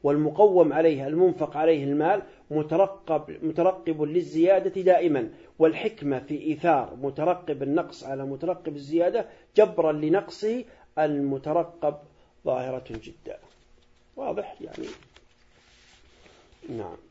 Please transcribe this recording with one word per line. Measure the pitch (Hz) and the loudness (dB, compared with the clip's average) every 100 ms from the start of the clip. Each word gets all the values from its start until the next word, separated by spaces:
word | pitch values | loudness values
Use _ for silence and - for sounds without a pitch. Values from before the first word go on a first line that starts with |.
والمقوم | 143 147 151 151 208 180 160 | 2 2 0 4 6 8 4
عليه | 143 165 143 135 | 6 2 2 -2
المنفق | 156 185 165 151 147 | 4 4 4 -4 0
عليه | 160 156 | 2 2
المال | 139 143 156 202 - - _ | 0 0 2 0 -4 -20 _
مترقب، | 151 151 160 196 196 - 156 151 147 | -4 0 2 2 0 -4 -4 -4 -8
مترقب | 160 156 175 185 - 156 | -6 0 0 0 -6 -4
للزيادة | 151 170 151 156 170 190 185 190 | 0 -2 -2 2 4 4 2 0
دائما، | 185 175 170 139 110 - - _ | 4 4 4 0 -2 -10 -20 _
والحكمة | 160 160 - - 147 131 | 2 2 -6 -6 -4 -4
في | 131 147 | -6 -8
إيثار | 156 147 175 147 113 123 | -4 -2 2 2 0 -6
مترقب | 139 139 156 180 - 139 | -8 -2 -2 -2 -4 -6
النقص | 135 151 160 - | -2 -2 -2 -10
على | - 135 | -10 -8
مترقب | 135 135 165 170 165 143 | -8 -8 -6 -6 -8 -10
الزيادة | 139 165 175 226 - - _ - | -4 0 0 0 -6 -14 _ 4
جبرا | 208 170 160 | 4 4 -2
لنقصه | 151 151 185 208 - 214 240 247 _ _ - | 0 0 0 -2 -8 -6 -6 -8 _ _ -2
المترقب | 156 147 139 135 151 160 165 - 151 147 - _ _ _ | -2 0 -2 -4 -2 -2 -2 -4 -6 -6 -16 _ _ _
ظاهرة | 147 127 127 131 123 | -4 -4 -4 -8 -10
جدا". | 110 110 - - - - _ _ _ _ _ _ - | -14 -14 -20 -18 -18 -18 _ _ _ _ _ _ -12
واضح | 269 202 202 - | -8 -8 -10 -14
يعني؟ | - - - - _ _ _ _ _ _ _ _ _ _ _ _ - _ _ _ - | -16 -12 -14 -14 _ _ _ _ _ _ _ _ _ _ _ _ -20 _ _ _ -14
نعم. | 113 92 85 _ | -12 -12 -14 _